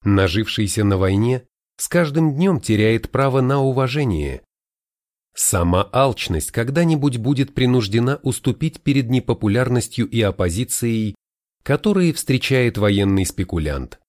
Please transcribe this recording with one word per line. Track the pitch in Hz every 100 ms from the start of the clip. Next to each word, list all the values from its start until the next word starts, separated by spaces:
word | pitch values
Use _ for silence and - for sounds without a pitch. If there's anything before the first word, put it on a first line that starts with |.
Нажившийся | 104 98 95 95 110 - 104 -
на | 101 98
войне | 95 98 117 127 - _ _ _
с | -
каждым | 175 160 147 160 139
днем | 190 160
теряет | - 107 110 113 -
право | 123 135 135
на | 127 143
уважение. | 135 131 131 139 135 82 71 64 _ _ _ _ _ _ _ _ _ -
Сама | - 95 87 90 101
алчность | 120 135 110 - 85 -
когда-нибудь | - 117 139 170 151 143 123
будет | 113 139 139
принуждена | - 127 127 101 110 123 139
уступить | 135 120 135 - 156 -
перед | - 135 117
непопулярностью | 127 - 117 107 107 123 123 - - 107
и | 113
оппозицией, | 104 - 90 87 123 - 120 113 107 98 _ _ _ _
которые | - 143 214 190 175
встречает | 147 - 131 - 131 123 107
военный | 104 98 101 95 92
спекулянт. | - 90 87 76 67 65 -